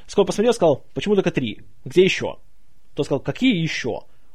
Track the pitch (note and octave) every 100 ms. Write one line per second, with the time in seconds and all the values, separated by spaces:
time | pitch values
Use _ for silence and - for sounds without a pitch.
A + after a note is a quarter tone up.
0 | - - F#3 - A#3+ A3 E3 C3 - -
1 | G3+ G3 F3+ D#3 A#2 - - - B2+ E3+
2 | F#3 - G2 - - - - - - -
3 | C#3+ C#3 - - B3+ F3 D#3+ - A#2+ D#2+
4 | - - -